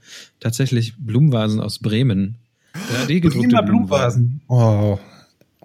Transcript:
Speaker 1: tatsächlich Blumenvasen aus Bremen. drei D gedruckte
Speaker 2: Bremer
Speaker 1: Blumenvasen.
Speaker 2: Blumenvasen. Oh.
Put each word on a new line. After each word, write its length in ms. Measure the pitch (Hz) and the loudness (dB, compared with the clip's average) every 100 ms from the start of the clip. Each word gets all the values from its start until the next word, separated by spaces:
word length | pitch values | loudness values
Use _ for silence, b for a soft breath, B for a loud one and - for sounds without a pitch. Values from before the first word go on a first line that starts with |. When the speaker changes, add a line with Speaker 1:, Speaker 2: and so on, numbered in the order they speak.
| B B B _ | B B B _
Speaker 1:
tatsächlich 540 | 117 113 135 120 113 - | -6 -2 -2 0 -2 -6
Blumenvasen 640 | 113 117 151 117 107 110 | -4 2 2 2 0 -2
aus 180 | 101 - | -4 -6
Bremen. 560 | 107 110 131 98 98 117 _ B B | -4 0 0 0 -2 -6 _ B B
drei 320 | 165 - 120 131 | -14 -8 -6 -2
D 120 | 180 | 0
gedruckte 260 | 165 123 120 | 2 2 2
Speaker 2:
Bremer 140 | 214 | 2
Speaker 1:
Blumenvasen. 760 | 202 240 190 139 123 123 120 143 - | 2 0 2 0 0 0 0 -2 -2
Speaker 2:
Blumenvasen. 480 | 123 113 104 104 98 | 2 4 2 0 -2
Oh. 40 | B B B B _ _ | B B B B _ _